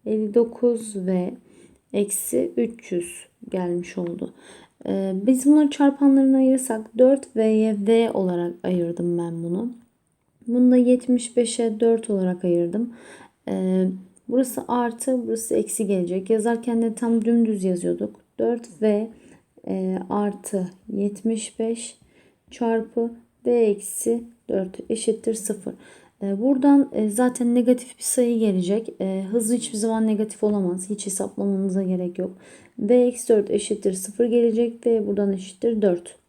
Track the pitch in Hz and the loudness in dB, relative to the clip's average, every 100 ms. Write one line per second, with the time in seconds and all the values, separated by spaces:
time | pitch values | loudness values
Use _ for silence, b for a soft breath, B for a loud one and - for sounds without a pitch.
0 | 214 214 214 233 226 - 240 226 220 202 | -2 -2 2 2 2 2 0 0 -6 -6
1 | 185 185 180 - b b b b _ 208 | -2 -2 -2 -8 b b b b _ -4
2 | 202 - - - - - 233 - - 180 | -2 -4 -4 -2 -2 -2 -4 -4 -6 -6
3 | 175 - - _ - 185 180 175 175 - | -6 -14 -20 _ -8 -6 -4 -4 -6 -8
4 | 175 175 - B B B B _ - 196 | -8 -8 -12 B B B B _ -6 -4
5 | 196 190 208 262 277 302 285 285 285 277 | -2 -2 0 2 6 6 4 4 2 6
6 | 285 269 269 262 262 262 262 220 214 226 | 4 6 6 6 6 4 0 -6 -6 4
7 | 254 269 - 220 220 220 220 208 202 226 | 6 6 0 0 2 4 2 0 2 4
8 | 233 - 185 175 175 175 185 180 170 175 | 4 0 0 0 -4 -4 -2 0 -2 -2
9 | 175 170 170 165 170 180 240 233 _ _ | -2 -2 -4 -6 -4 -4 -6 -10 _ _
10 | _ _ _ _ - 240 247 254 247 247 | _ _ _ _ -2 4 6 6 6 2
11 | 254 247 240 - 233 - 233 214 233 226 | 2 0 0 0 0 0 -2 2 2 2
12 | 226 202 185 180 185 175 170 196 240 233 | 0 -2 0 -2 0 0 0 -2 -6 -8
13 | B B B _ - 190 190 185 185 185 | B B B _ -6 -4 0 0 0 -4
14 | - _ - 240 254 - - 240 240 233 | -16 _ -2 0 0 -4 -4 -2 -2 -4
15 | - 254 226 226 - 214 214 - 202 190 | -2 -2 -2 -6 -2 -2 -2 -4 -2 -2
16 | 175 180 190 220 220 233 233 233 226 226 | -2 -4 0 0 2 -2 -2 0 -2 -2
17 | 233 233 220 233 226 208 185 180 175 175 | -2 0 2 2 2 0 -2 -2 -2 -4
18 | 208 - _ - 226 233 - - 214 208 | -6 -10 _ -4 -2 -2 -8 -2 0 0
19 | 226 B B B B _ - 190 190 185 | -2 B B B B _ -8 -4 -4 -4
20 | 190 202 208 202 - 196 185 - - 208 | -4 -2 -2 -6 -6 -6 -6 -10 -10 -4
21 | 202 202 226 226 - - 226 233 - - | -4 -4 -4 -4 -8 -6 -6 -6 -10 -18
22 | b b b b _ - 233 226 220 - | b b b b _ -4 -2 0 -2 -4
23 | 233 - _ _ 240 240 220 202 - - | -4 -6 _ _ 0 2 2 0 -6 -6
24 | 226 233 - _ - 196 185 - - 220 | -2 -4 -6 _ -4 -4 -4 -10 -6 -2
25 | 233 220 - 220 - 208 - - B B | -2 -2 -4 -4 -6 -8 -10 -14 B B
26 | B _ 196 196 254 262 285 285 269 - | B _ -6 -2 0 2 6 4 4 -2
27 | 214 208 247 247 240 247 240 247 - - | -2 0 0 0 0 2 4 0 -2 -10
28 | - - 240 233 220 185 175 208 226 - | -4 0 2 2 2 0 0 -2 -4 -6
29 | 190 190 190 226 220 240 - 214 226 226 | -4 -4 -2 -2 0 -2 -2 -4 -2 0
30 | 220 208 214 - 208 208 180 185 - 208 | 0 0 -2 -2 0 0 0 -4 -6 -8
31 | 202 - 196 - 202 196 196 185 185 185 | -6 -6 -6 -4 -2 -2 -2 -2 -2 -2
32 | 180 180 185 190 B B B - 208 247 | -4 -6 -8 -8 B B B -8 2 4
33 | 247 247 - 214 202 208 - 208 202 185 | 4 0 2 2 2 -2 -2 -4 -2 -4
34 | 208 - 233 240 233 220 240 233 240 226 | -10 -2 2 4 2 2 -2 -2 0 0
35 | 202 196 202 190 190 - 233 220 202 175 | 0 0 0 -2 -8 -4 -2 2 2 2
36 | - - | -6 -20